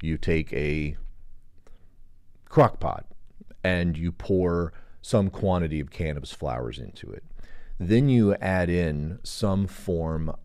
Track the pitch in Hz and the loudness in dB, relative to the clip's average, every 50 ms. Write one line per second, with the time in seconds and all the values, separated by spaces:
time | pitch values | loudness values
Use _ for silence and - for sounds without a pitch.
0 | - 82 78 - - 90 82 80 78 - - 65 76 73 76 78 73 76 76 - | -2 -2 -2 0 2 2 2 2 2 0 -2 -2 0 0 0 0 -2 -2 -4 -4
1 | - - - - - - - - - - - - - - - - - - - - | -6 -8 -10 -12 -14 -14 -14 -14 -16 -18 -20 -20 -18 -18 -18 -18 -18 -20 -20 -20
2 | - - - - - - - - - - - 156 131 107 - - - - - - | -20 -20 -20 -20 -20 -20 -20 -20 -10 0 6 6 6 6 6 0 -4 -4 -4 -4
3 | - - - - - - - - - - - - - 92 90 87 87 87 80 78 | -8 -12 -12 -12 -14 -14 -16 -16 -16 -16 -10 -2 0 2 2 4 2 2 0 0
4 | 85 85 82 - - - 98 92 90 87 85 87 85 82 - - - - - - | -2 -4 -4 -4 -2 0 2 4 4 4 2 2 0 -2 -4 -10 -16 -16 -16 -14
5 | - - - 107 98 95 - - 104 95 92 87 85 78 78 76 71 - - - | -6 2 2 4 4 2 0 0 2 2 2 2 2 0 0 -2 -4 -4 -4 -4
6 | 85 78 73 71 67 - - - 80 69 60 60 62 58 58 64 58 50 - - | -4 -2 -2 -4 -8 -10 -10 -8 -6 -4 -4 -4 -4 -6 -8 -10 -12 -12 -14 -14
7 | - 50 50 50 - - - - - - - - - - - - 90 87 110 123 | -14 -14 -14 -14 -14 -12 -12 -12 -10 -10 -10 -10 -8 -8 -6 -4 2 4 6 6
8 | 143 139 127 117 107 101 101 - - 95 95 92 87 85 87 90 87 80 76 73 | 6 8 8 8 8 6 6 4 2 2 2 2 2 4 2 2 2 2 0 -2
9 | 76 78 90 - - - - - 107 101 95 98 101 92 - - - 98 87 82 | -4 -4 -6 -8 -10 -10 -6 -2 0 0 2 2 0 -2 -4 -8 -4 -2 -2 0
10 | 80 80 80 80 80 78 78 - - | 0 -2 -2 -2 -2 -2 -4 -6 -6